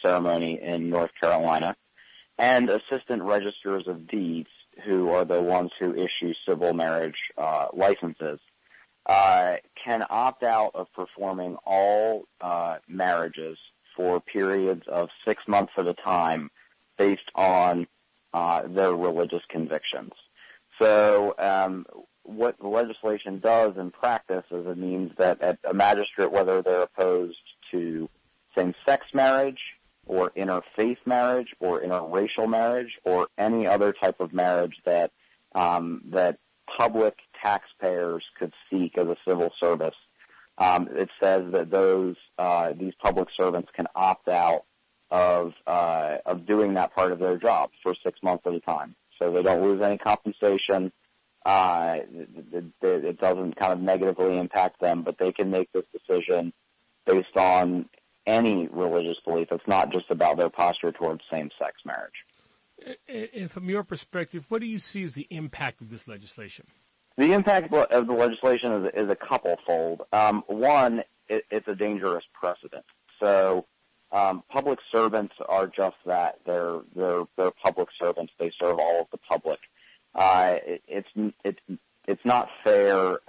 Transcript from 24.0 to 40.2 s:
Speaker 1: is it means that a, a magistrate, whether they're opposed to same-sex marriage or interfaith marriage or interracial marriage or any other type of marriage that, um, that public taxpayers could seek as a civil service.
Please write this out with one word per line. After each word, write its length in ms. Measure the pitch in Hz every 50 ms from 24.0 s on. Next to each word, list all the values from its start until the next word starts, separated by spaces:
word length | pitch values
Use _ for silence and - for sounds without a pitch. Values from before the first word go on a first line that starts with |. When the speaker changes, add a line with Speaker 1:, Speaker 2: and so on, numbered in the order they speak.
| - 120 117 110 - - 92 90 - _
Speaker 1:
is 160 | 87 87 85
it 100 | 90 87
means 340 | 87 92 92 92 92 92 85 -
that 240 | - 92 92 87 -
a, 160 | - 90 85 - -
a 60 | - 92
magistrate, 580 | 98 101 101 104 101 101 - - 104 95 -
whether 300 | 95 98 95 92 92 92
they're 220 | 90 92 90 90 87
opposed 580 | - - - 92 92 90 90 90 87 85 - _ - - _ _ -
to 360 | - 87 85 82 80 80 80 - _ _ _ _ _ _ _ _ _
same-sex 520 | 95 90 90 - - - 139 - - - -
marriage 460 | - 139 135 135 135 135 139 139 131 - - - - _ _ _ _ _ _ -
or 200 | 92 92 90 90 -
interfaith 580 | 92 95 95 92 90 - - - - 110 120 - - _
marriage 440 | 127 123 123 123 123 127 127 120 - - _
or 220 | 90 90 87 78
interracial 640 | - 90 90 90 80 80 90 95 104 107 - - 110
marriage 460 | 110 113 113 113 117 123 123 120 117 - - _
or 240 | 90 90 90 85 - _
any 300 | - 104 110 113 113 107
other 240 | 90 101 101 104 101
type 300 | 98 - 101 92 - -
of 100 | 92 80
marriage 460 | 87 90 90 90 90 87 87 82 - - _
that, 260 | 90 87 87 85 - - _ _ _ _ _ _ _ -
um, 480 | 95 87 85 87 87 85 85 82 - - -
that 260 | 82 92 90 87 76 - _ _ _ _ _ - -
public 400 | - 120 117 110 113 110 107 - - _ _ - - -
taxpayers 800 | 104 101 95 - - _ _ 101 92 90 87 87 85 85 82 - - _ -
could 140 | 90 78 - - - _
seek 280 | 92 92 87 82 -
as 80 | 90 87
a 120 | 85 85 - -
civil 240 | 92 90 87 85 85 - -
service. 360 | 87 85 85 78 82 80 - _ _ _ _ _